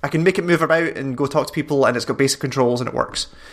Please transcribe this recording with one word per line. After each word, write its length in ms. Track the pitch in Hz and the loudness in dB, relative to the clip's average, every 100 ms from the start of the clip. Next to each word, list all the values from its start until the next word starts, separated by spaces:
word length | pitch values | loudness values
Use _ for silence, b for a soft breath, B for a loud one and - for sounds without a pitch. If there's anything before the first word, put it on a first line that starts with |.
I 40 | - | -4
can 140 | 160 | 0
make 140 | 180 190 | 2 2
it 80 | 175 | 2
move 160 | 165 | 2
about 360 | 156 165 165 - | 4 2 0 -4
and 180 | 135 123 | -6 -2
go 100 | 143 | -2
talk 200 | 156 143 | 0 -2
to 60 | |
people, 320 | 160 - 143 123 | -2 0 2 2
and 100 | 123 | 2
it's 100 | - | -2
got 120 | 123 | 0
basic 220 | 135 - | 0 0
controls 420 | 135 135 123 123 | -4 0 2 0
and 60 | 117 | -2
it 60 | |
works. 340 | - - - - B B | -4 -4 -6 -10 B B